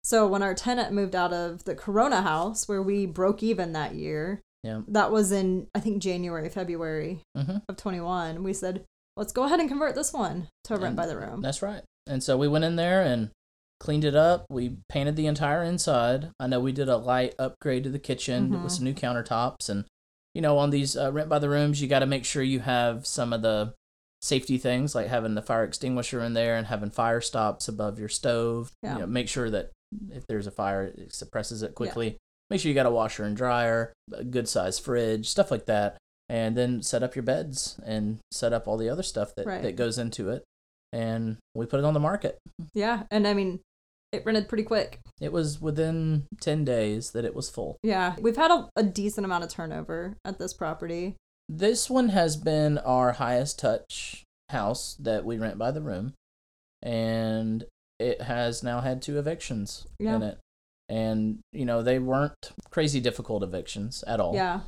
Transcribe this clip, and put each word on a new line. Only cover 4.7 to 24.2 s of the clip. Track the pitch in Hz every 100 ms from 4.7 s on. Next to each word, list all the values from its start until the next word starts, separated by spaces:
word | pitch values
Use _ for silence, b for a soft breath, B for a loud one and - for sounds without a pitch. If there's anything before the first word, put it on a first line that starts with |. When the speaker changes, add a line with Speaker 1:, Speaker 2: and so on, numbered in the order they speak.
| 110 107
Speaker 1:
that | 208 196
was | 214 196
in, | 196 190 185 -
I | 208
think, | 214 202
January, | 190 180 175 165 160
February | 196 175 170 160 156 156 175 _
Speaker 2:
Mm-hmm. | 139 139 202 -
Speaker 1:
of | 190
twenty-one, | 208 180 170 180 165 165
we | 190
said, | 196 185 185 - _ _ -
"Let's | 208
go | 247
ahead | 277 349
and | 311
convert | 277 302
this | 254 302
one | 285 185 170 160 _
to | -
rent | 214 180
Speaker 2:
And | -
Speaker 1:
by | 170
the | 113
room." | 98 -
Speaker 2:
that's | 135 143
right. | 196 202 - _ -
And | 135
so | 139 131
we | 143
went | 151
in | 160 170
there | 170 190
and | 165 120 110 _ _ _ _ _
cleaned | - 151
it | 151
up. | 143 160 175 -
We | 131 123 127 -
painted | 143 143 151
the | 156
entire | 147 147 156
inside. | 170 175 - 127 120 131 156 -
I | 127
know | 127
we | 131
did | 131 135
a | 120
light | 123 127 127 -
upgrade | 131 - 151 127
to | 135
the | 143
kitchen | - 127 - 123 -
Speaker 1:
Mm-hmm. | 180
Speaker 2:
with | 170
some | 180
new | 127
countertops. | 135 123 120 113 117 123 - -
And, | 101 101 _ _ _ _
you | -
know, | 156 143
on | 143
these, | 143 139 131
uh, | 139
rent | 147 151
by | 147
the | 143
rooms, | 147 147 147
you | 135
gotta | 139 135
make | 139
sure | 117 147
you | 131 131
have | 120 123 120 117 -
some | - 120
of | 113
the | 113 107 110 - _ _ _ _